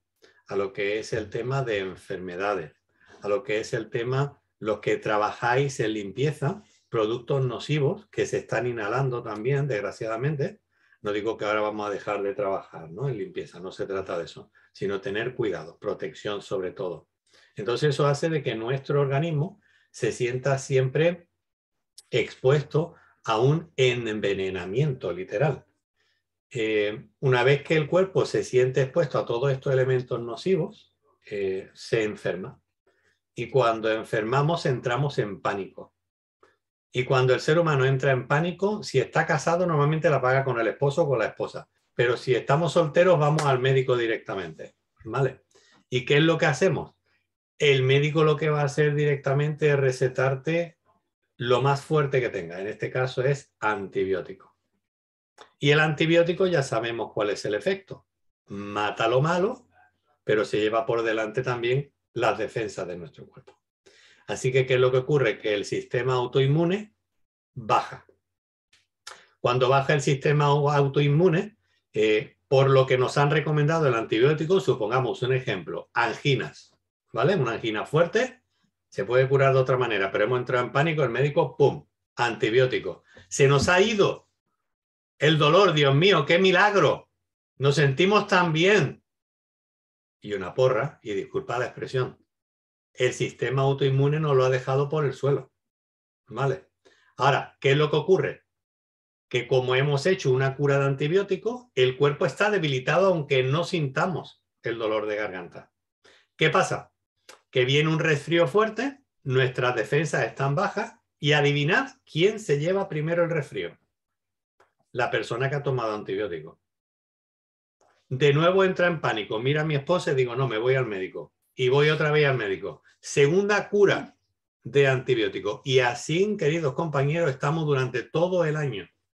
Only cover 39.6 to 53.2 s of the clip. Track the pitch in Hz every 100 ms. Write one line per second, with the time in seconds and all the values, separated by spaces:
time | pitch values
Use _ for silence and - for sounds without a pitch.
39.6 | 180 151 143 160 165 135 127 135 131 117
40.6 | 110 - 143 139 151 120 104 - 104 82
41.6 | - _ _ - 120 117 - 117 - 147
42.6 | 170 175 160 175 185 160 147 151 143 127
43.6 | 131 135 131 123 113 110 - 98 82 78
44.6 | - _ _ _ 110 117 131 - _ _
45.6 | _ _ _ 123 123 147 160 160 165 139
46.6 | 190 107 80 _ _ _ _ _ _ -
47.6 | 147 135 131 139 151 151 156 151 156 147
48.6 | 143 147 151 147 147 139 139 139 151 147
49.6 | 151 143 135 127 127 127 131 135 160 165
50.6 | 165 - _ _ _ _ _ - 120 123
51.6 | 139 139 - 156 139 135 117 98 82 87
52.6 | 101 104 113 127 127 131